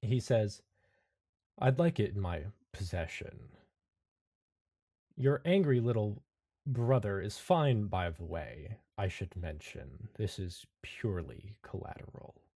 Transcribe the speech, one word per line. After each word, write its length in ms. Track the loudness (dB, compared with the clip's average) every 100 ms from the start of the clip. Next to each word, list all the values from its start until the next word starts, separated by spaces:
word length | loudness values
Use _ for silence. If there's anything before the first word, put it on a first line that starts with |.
He 180 | 2 0
says, 420 | 4 4 4 -2 _ _ _ _ _ _ _ _ _ 2
I'd 200 | 4 6
like 200 | 4 4
it 160 | 2 2
in 60 |
my 200 | -2 -2 -4 -12 _
possession. 640 | -8 -4 -2 -4 -6 -12 -14 -18 -20 _ _ _ _ _ _ _ _ _ _ _ _ _ _ _ 0
Your 260 | 2 2 4
angry 340 | 4 6 4
little 440 | 4 2 0 -2 _ _ _ _ -4
brother 560 | 0 4 4 4 -2
is 160 | -4 -8
fine, 480 | 2 4 6 4 2
by 240 | 0 -2
the 140 | -4
way, 540 | -6 -6 -8 -10 -12 -14 _ -4
I 100 | -4
should 280 | -2 -8 -6
mention. 760 | -8 -8 -12 -14 -14 -14 -16 -6
This 220 | -6 -4
is 260 | -8 -8 -18 _
purely 760 | -16 -6 -4 -2 -6 -12 -16 -18
collateral. 760 | -12 -10 -10 -12 -14 -16 -18 -20 _